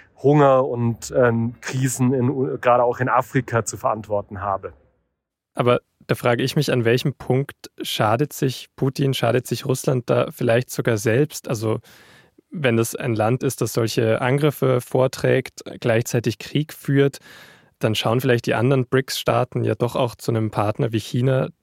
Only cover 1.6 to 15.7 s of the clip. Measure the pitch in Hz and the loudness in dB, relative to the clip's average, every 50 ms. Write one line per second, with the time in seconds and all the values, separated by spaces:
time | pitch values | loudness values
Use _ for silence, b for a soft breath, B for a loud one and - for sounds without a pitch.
1.6 | - - - 131 131 131 120 - 127 123 139 131 123 123 - 135 131 156 131 110 | -10 -8 -4 -2 -2 -2 0 0 2 2 2 2 2 0 0 0 -2 -4 -4 0
2.6 | - 127 120 123 123 120 120 - 127 127 110 123 127 - - 135 127 - 117 117 | 2 4 4 6 4 2 2 0 0 0 0 0 0 0 -2 -4 -2 -2 -2 -2
3.6 | 110 - - 101 - 127 110 110 107 - 104 101 98 - 107 95 98 101 98 95 | -2 -4 -6 -4 -4 -4 -4 -4 -4 -4 -4 -4 -4 -6 -10 -8 -4 -4 -4 -4
4.6 | 95 92 - _ _ _ _ _ _ _ _ _ _ _ _ _ _ _ _ - | -6 -10 -16 _ _ _ _ _ _ _ _ _ _ _ _ _ _ _ _ -2
5.6 | 131 120 123 123 - _ _ _ _ - 123 - - 123 120 120 131 135 - 160 | 2 2 2 2 0 _ _ _ _ -6 -4 -2 0 0 0 2 0 -2 0 0
6.6 | 139 - 143 127 113 113 120 123 - 151 - - - - 127 131 143 - - _ | 0 0 0 0 2 2 2 2 0 -2 -6 -4 -4 -2 -2 -2 -2 -4 -8 _
7.6 | - - - - - - - - 117 107 110 120 151 143 - - - 135 123 - | -20 -20 -14 -12 -10 -8 -2 0 0 2 2 0 -2 -4 -4 -2 -2 -2 -2 -4
8.6 | - - _ - 131 135 - - 143 135 131 - - 117 117 127 123 - 123 - | -10 -18 _ -4 -4 -2 -2 0 -2 -2 0 0 0 0 0 0 -2 -2 -6 -4
9.6 | - 135 131 - - - 135 127 - - 135 123 131 - - - 120 120 113 120 | -2 -4 -4 -2 -2 -2 -2 -2 0 0 0 0 0 -2 -4 -4 0 2 2 2
10.6 | 123 - - - - 127 117 104 104 117 110 127 151 - - - - - - 104 | 0 -2 -6 -4 -2 0 0 0 0 2 2 2 0 0 -4 -8 -8 -8 -6 -4
11.6 | 113 110 110 113 b b b b b b b b b b b b _ _ 294 180 | -2 -2 -4 -4 b b b b b b b b b b b b _ _ -6 -2
12.6 | 143 127 117 113 117 - - - 147 131 113 104 110 113 127 127 - 143 - - | 0 2 2 2 2 0 -4 -6 -4 -4 -2 0 0 0 0 0 -2 -4 -2 -2
13.6 | 123 110 - 123 117 110 - - 117 110 110 - 131 123 131 139 147 151 - - | -4 -2 0 -2 -2 0 0 0 2 2 2 2 2 0 2 2 2 0 0 0
14.6 | 139 135 127 123 - - - 127 127 131 - - - 127 127 131 127 - - - | 0 0 0 0 0 0 0 2 2 2 0 -2 -2 0 0 0 -2 -6 -10 -16
15.6 | - - | -14 -14